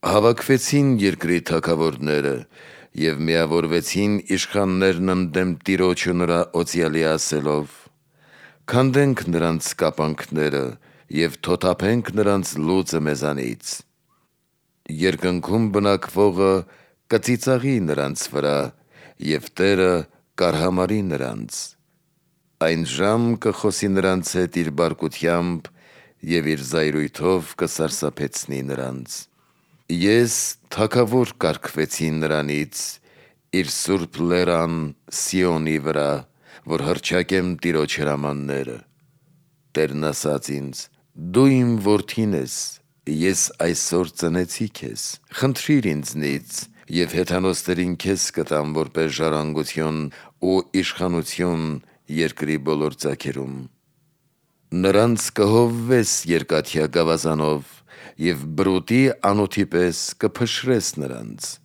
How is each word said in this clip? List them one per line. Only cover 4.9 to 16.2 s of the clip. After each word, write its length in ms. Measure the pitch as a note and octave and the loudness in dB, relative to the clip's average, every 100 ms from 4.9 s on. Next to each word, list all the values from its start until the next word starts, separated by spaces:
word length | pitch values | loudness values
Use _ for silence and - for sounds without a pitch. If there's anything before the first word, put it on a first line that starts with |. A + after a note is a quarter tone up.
| F2 F#2 | 2 0
ընդդեմ 380 | F#2 F2+ D#2 F#2 E2 | 0 0 0 -2 -2
Տիրոջ 440 | - F#2+ F#2 F2+ - | -2 2 2 2 0
ու 80 | F2 | 0
նրա 220 | F2 E2+ F2 E2+ | 2 2 0 -2
օծյալի 460 | E2+ E2+ D#2+ D#2 D#2+ | -2 0 0 2 2
ասելով. 640 | D#2 - D2+ C#2+ D2 D2 - - _ _ _ _ - - _ | 0 0 -2 0 -2 -2 -12 -20 _ _ _ _ -20 -20 _
«Քանդենք 600 | - B2 C3+ C3 C#3+ B2+ - | -2 2 4 4 2 2 0
նրանց 400 | E2 E2 E2 - - | 0 0 -2 -4 -2
կապանքները 840 | D#2+ - D#2 D2 - D#2 D2+ C#2 C2 A#1 _ _ _ | -2 0 -2 -2 -6 -2 0 0 -4 -8 _ _ _
և 260 | D2 E2 - | -2 -2 -2
թոթափենք 760 | - F2+ F#2 F2 F#2+ A#2 A2 F#2 | -2 0 2 2 2 0 0 0
նրանց 380 | G2+ G2+ E2+ D2+ | 2 2 0 -4
լուծը 480 | D#2 F#2 F2+ E2 | 0 0 0 -2
մեզանից»։ 720 | D2+ D2 D2 C#2+ B1 A#1 - - - _ _ _ _ _ _ _ _ _ - | 0 -2 -2 -4 -6 -8 -10 -12 -14 _ _ _ _ _ _ _ _ _ -14
Երկնքում 800 | D#2 F#2 D#2+ F2+ F2+ E2+ G#2+ A2 | 0 0 2 0 -2 0 0 2
բնակվողը 840 | G2+ G2+ G2 - - | 2 4 2 0 2